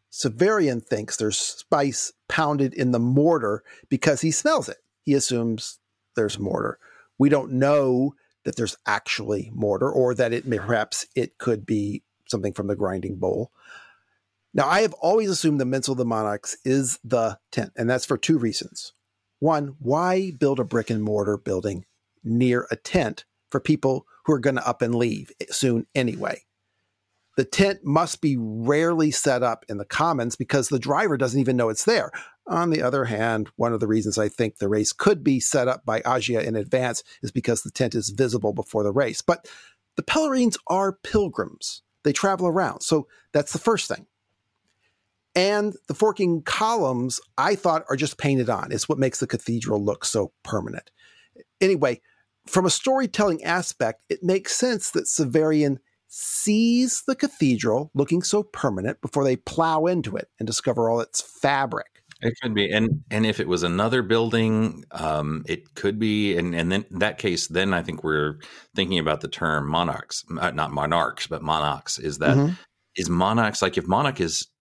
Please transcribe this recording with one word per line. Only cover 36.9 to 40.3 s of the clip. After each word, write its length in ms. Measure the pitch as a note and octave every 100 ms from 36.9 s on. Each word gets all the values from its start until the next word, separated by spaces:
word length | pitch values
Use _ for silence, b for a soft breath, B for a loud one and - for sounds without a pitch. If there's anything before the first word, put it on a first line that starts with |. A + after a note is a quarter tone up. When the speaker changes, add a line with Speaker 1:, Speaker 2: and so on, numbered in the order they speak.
| A#2 - B
Speaker 1:
is 100 | A#2+
because 300 | - A#2+ A#2
the 100 | D3
tent 240 | - B2 A#2
is 140 | G2+
visible 420 | G2+ C3 A2+ G#2+
before 300 | G2+ G#2 A2
the 80 | G#2
race. 300 | G#2 C3 A2+
But 260 | - E3+ - B B B B -
the 80 |
Pellerines 540 | - D#4+ D#4